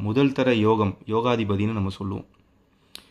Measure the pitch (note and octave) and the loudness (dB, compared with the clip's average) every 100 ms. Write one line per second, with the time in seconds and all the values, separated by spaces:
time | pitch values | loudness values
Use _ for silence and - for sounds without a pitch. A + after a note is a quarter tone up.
0 | G#2 A#2 C#3 C3+ B2+ A#2 G#2+ A2 G#2 F2+ | -2 2 2 2 0 2 4 2 0 -2
1 | - A2 A#2+ A#2+ G#2 G2 G#2+ A2 F#2+ F#2+ | -4 -2 0 0 0 -2 -2 -2 -4 -4
2 | G2 G2+ - _ _ _ _ _ _ - | -8 -8 -10 _ _ _ _ _ _ -20
3 | - | -20